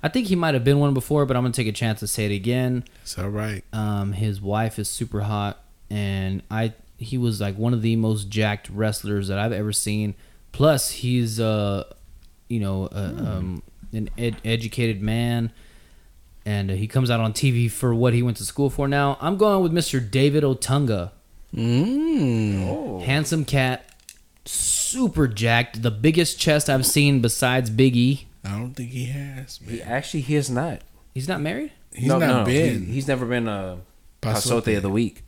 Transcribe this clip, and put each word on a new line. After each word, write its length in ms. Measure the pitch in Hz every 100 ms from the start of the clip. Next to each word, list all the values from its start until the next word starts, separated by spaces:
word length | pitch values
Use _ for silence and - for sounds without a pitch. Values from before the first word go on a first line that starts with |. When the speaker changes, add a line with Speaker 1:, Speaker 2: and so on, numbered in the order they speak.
Speaker 1:
I 60 | 147
think 180 | 254 220
he 80 | 185
might 180 | 165
have 100 | 135
been 160 | 120 143
one 140 | 143
before, 320 | 135 - 147 139
but 100 | 123
I'm 60 |
gonna 100 | 123
take 140 | 117 113
a 40 |
chance 280 | 107 117 107
to 80 | 101
say 180 | - 104
it 60 | 101
again. 480 | 101 123 127 123 - -
Speaker 2:
It's 140 | - -
all 100 | 95
right. 340 | 104 107 101 -
Speaker 1:
Um, 400 | 110 107 104 98
his 280 | 98 107 98
wife 380 | 98 104 113 -
is 100 | 101
super 320 | - 113 104
hot, 400 | 101 104 101 - - - -
and 520 | 104 101 98 95 95 -
I, 240 | 110 113 214 - -
he 200 | 113 131
was, 240 | 120 104
like, 160 | 101 98
one 160 | 117
of 80 | 120
the 140 | 113 113
most 340 | 110 107 98
jacked 400 | 104 107 104 -
wrestlers 580 | 98 110 104 101 101 98
that 100 | 98
I've 140 | 110
ever 180 | 101 107
seen. 420 | 101 - 104 107 101 - - -
Plus, 380 | - 147 143 -
he's, 480 | - 123 123 117 107
uh, 440 | 110 107 101 98 - - - - - - -
you 120 | 117
know, 280 | 98 95 95
uh, 220 | 98 95
Speaker 3:
Hmm. 160 | - -
Speaker 1:
um, 360 | 98 92 90 - - -
an 160 | 110 107 -
ed-, 200 | 120 104 113
educated 560 | 113 113 - 117 104
man, 500 | 107 117 120 120 113 - - - - - - - - - -
and, 260 | 104 98
uh, 20 | 95
he 120 | 107
comes 240 | 131 127
out 80 | 117
on 140 | 113
T 180 | 107 139
V 160 | 120 117
for 260 | - 127
what 200 | 117 123
he 100 | 120
went 140 | 123 113
to 80 | 101
school 240 | - 139
for 180 | - 139
now. 300 | 143 139 139
I'm 160 | 156 190
going 240 | 214 196
with 100 | 175
Mister 280 | 170 156 135
David 440 | 113 131 143 143
Otunga. 680 | 143 131 - 135 135 101 87 - _ - -
Speaker 2:
Mm. 1120 | - 117 120 190 277 320 302 139 117 107 98 92
Speaker 3:
Oh. 320 | 175 285 95
Speaker 1:
Handsome 420 | 98 143 151 160 143
cat, 400 | 139 131 127 - - - - _ _ -
super 840 | - - - - 254 240 160 139
jacked, 540 | 104 117 117 120 113
the 100 | 117
biggest 480 | 107 143 165 165 -
chest 300 | - 151 147
I've 160 | 135 127
seen 360 | - 143 139
besides 480 | 117 - 127 127 120
Big 260 | 110 131 120
E. 320 | 123 139 - -
Speaker 2:
I 80 | 98
don't 220 | 101 123
think 180 | 139 120
he 140 | 127 123
has, 540 | 139 139 135 131 -
man. 80 | 117 117
Speaker 3:
He 60 |
actually, 400 | - 123 - 156
he 140 | 131 151
is 140 | 139
not. 320 | 123 160 104 - - -
Speaker 1:
He's 140 | 131 139
not 140 | 175
married? 300 | 151 214 294 - -
Speaker 2:
He's 140 | - 123
Speaker 3:
No, 100 | 135
Speaker 2:
not 80 | 156
Speaker 3:
no, 120 | 127
no. 60 | 110
Speaker 2:
been. 400 | 131 165 98 90
Speaker 3:
He, 80 |
he's 140 | 123 135
never 180 | 131 120
been 220 | 123 113
a 320 | 101 95 90 - _ - -
Speaker 2:
Pasote. 420 | 110 110 123 120
Speaker 3:
Pasote 140 | 113 104
of 60 |
the 60 | 98
week. 340 | 101 113 -